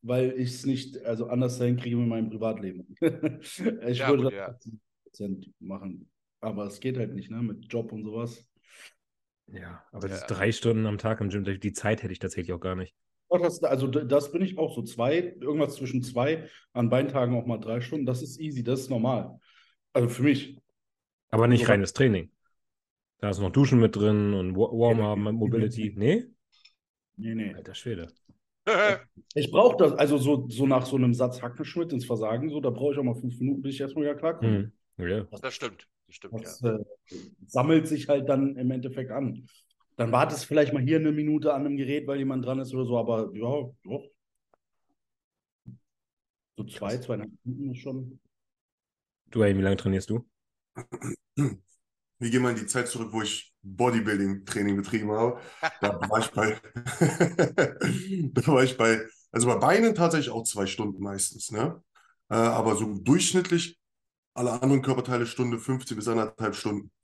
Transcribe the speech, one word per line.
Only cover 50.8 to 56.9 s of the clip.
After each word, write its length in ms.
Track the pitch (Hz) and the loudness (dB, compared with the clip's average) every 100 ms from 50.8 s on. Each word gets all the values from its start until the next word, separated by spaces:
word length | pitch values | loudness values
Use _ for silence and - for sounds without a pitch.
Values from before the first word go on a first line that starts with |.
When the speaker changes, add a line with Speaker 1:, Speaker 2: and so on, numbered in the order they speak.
| 117 - - - _ - | -14 -12 -10 -12 _ -2
Speaker 4:
Wir 920 | 143 98 _ _ _ _ _ _ 117 | -2 -2 _ _ _ _ _ _ 0
gehen 120 | 123 | 2
mal 80 | 127 | 2
in 60 | 113 | 0
die 100 | 104 | -2
Zeit 220 | 127 120 | -2 -2
zurück, 200 | 117 113 | -4 -4
wo 100 | 110 | -4
ich 320 | 107 - - _ | -4 -6 -10 _
Bodybuilding-Training 1120 | 98 95 123 117 104 101 98 98 - 107 101 98 | -18 0 2 2 2 0 0 -2 -6 -2 0 0
betrieben 340 | 95 113 104 | 0 -4 -2
habe. 300 | 107 117 123 - - 160 - | 0 0 -2 -12 -6 -6 -4
Da 180 | 101 104 | -4 -2
Speaker 2:
<laughs> 100 | - | 0
Speaker 4:
war 80 | 107 | 0
ich 120 | 113 | 0
bei, 280 | - 107 107 - | 0 -2 -2 -10
<laughs> 1600 | - 120 | -12 -10